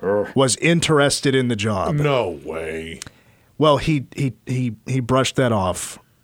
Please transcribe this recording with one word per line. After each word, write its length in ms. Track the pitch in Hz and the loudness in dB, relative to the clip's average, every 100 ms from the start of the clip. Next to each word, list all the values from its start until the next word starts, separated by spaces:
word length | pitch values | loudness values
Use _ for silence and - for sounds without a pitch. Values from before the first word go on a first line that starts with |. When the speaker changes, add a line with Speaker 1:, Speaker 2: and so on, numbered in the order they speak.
Speaker 1:
Ugh. 280 | 92 104 95 | -2 0 0
Speaker 2:
was 220 | 123 135 - | 2 2 2
interested 760 | 156 170 - 151 143 - 143 | 2 2 2 4 4 2 0
in 140 | 135 123 | 2 0
the 80 | 110 | -2
job. 380 | 107 98 80 | -2 -2 -2
Speaker 3:
No 340 | - 147 131 95 76 | 0 0 0 -2 -6
way. 560 | 76 80 80 80 82 82 - _ _ _ _ - | -10 -8 -8 -8 -10 -14 -16 _ _ _ _ 2
Speaker 2:
Well, 220 | 151 139 | 4 4
he, 280 | - 147 123 | 2 -2 -2
he, 200 | - 135 - | -4 -4 -4
he, 320 | - 127 123 107 - | -6 -4 -4 -6 -4
he 140 | 131 | -4
brushed 360 | 117 131 123 - | 0 0 2 0
that 140 | 123 | 2
off 460 | 107 92 87 - - _ _ | 2 0 -4 -8 -14 _ _